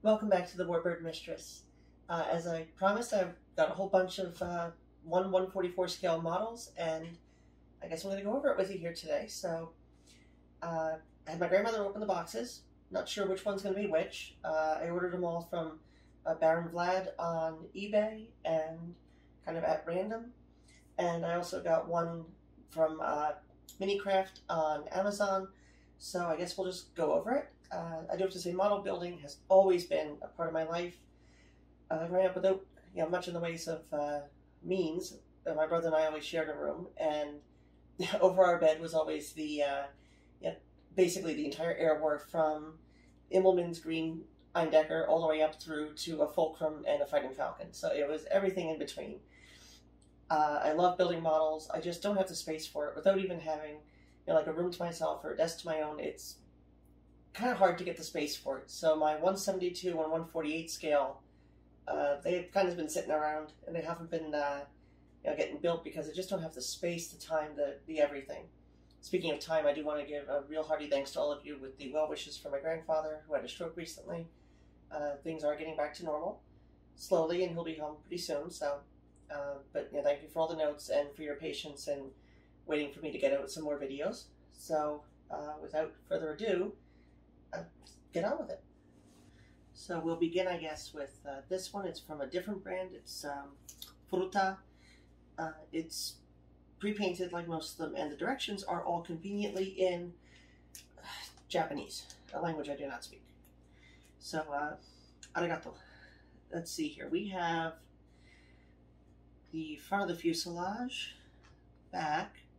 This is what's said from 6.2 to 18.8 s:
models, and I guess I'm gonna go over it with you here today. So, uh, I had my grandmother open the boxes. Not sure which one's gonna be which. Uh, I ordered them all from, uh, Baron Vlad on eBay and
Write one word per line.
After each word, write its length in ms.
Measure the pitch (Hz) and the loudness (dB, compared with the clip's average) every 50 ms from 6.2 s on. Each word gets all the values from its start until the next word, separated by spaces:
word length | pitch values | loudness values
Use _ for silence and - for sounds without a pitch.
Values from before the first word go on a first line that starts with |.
| 165 | 2
models, 480 | 165 170 185 214 226 233 233 - - - - | 0 0 0 0 -2 -4 -8 -12 -14 -6 -4
and 280 | 170 160 160 160 160 170 170 - - - - - - - - - - - - - - | -2 -2 -2 -2 -4 -10 -12 -16 -20 -20 -20 -20 -20 -20 -20 -20 -20 -20 -18 -14 -10
I 60 | 170 | -8
guess 160 | 165 165 - | -8 -6 -4
I'm 60 | 196 | -4
gonna 120 | 196 196 202 | -4 -2 -2
go 120 | 208 233 | -2 -2
over 160 | 277 302 277 | 2 4 4
it 60 | - | 4
with 140 | 196 185 196 | 4 2 0
you 80 | 196 175 | 0 -4
here 160 | 165 170 165 | -4 -4 -6
today. 320 | - - 160 151 143 - 220 | -6 -2 0 0 0 0 -2
So, 440 | - - - 180 165 165 165 160 - - - - - - - - - - - - - - - - - - - | -8 -4 -2 -2 -2 -2 -4 -6 -12 -20 -20 -20 -20 -20 -20 -20 -20 -20 -20 -20 -20 -20 -20 -20 -16 -8 -6
uh, 300 | 170 165 160 160 160 160 156 - - - - - | -2 -2 0 0 0 -2 -2 -6 -16 -20 -18 -10
I 40 | - | -8
had 80 | 160 170 | -2 -2
my 80 | 175 | 2
grandmother 380 | 165 180 196 214 226 220 214 202 | 4 4 4 4 4 0 0 -2
open 160 | 196 202 208 | -2 -2 -2
the 60 | 214 | 0
boxes. 560 | 208 190 170 175 - - 226 240 240 - - - - - - - - | 0 0 0 0 -4 -6 -6 -6 -6 -8 -14 -18 -20 -20 -20 -18 -4
Not 160 | 185 - - | -4 -2 -2
sure 220 | - - 208 196 190 | -2 -2 -2 0 0
which 160 | 190 190 - | 0 0 0
one's 160 | 214 196 190 | -2 -2 -2
gonna 160 | 196 202 190 | 0 -2 0
be 100 | 202 208 | 0 0
which. 520 | 190 160 160 185 - - - - - - - - | 2 4 4 2 2 -4 -10 -12 -12 -14 -10 -4
Uh, 360 | 165 156 160 156 156 156 - | -2 0 2 2 2 2 0
I 80 | - 170 | 0 -2
ordered 240 | 170 180 180 180 175 | -2 0 -2 -2 -2
them 120 | 180 180 | 0 -2
all 180 | 170 165 170 165 | 0 -2 -2 -4
from, 360 | - - 170 160 160 156 - - - - - - - - - - | -4 -2 -2 -2 -4 -6 -12 -18 -20 -20 -20 -20 -20 -20 -8 -2
uh, 120 | 160 160 | -2 0
Baron 340 | - 160 160 165 170 170 165 | 4 6 6 6 6 2 -2
Vlad 380 | 160 170 175 175 185 190 185 - - - | -2 0 2 2 2 2 0 -2 -6 -4
on 480 | 165 170 165 165 160 160 160 156 160 - - | -2 -2 0 0 0 -2 -4 -6 -14 -12 -10
eBay 520 | 190 202 208 208 208 214 220 220 220 220 - - - - | -8 -6 2 2 2 2 2 -2 -8 -14 -16 -20 -6 -2
and 480 | 165 160 160 156 160 165 165 | 0 2 2 0 -2 -6 -10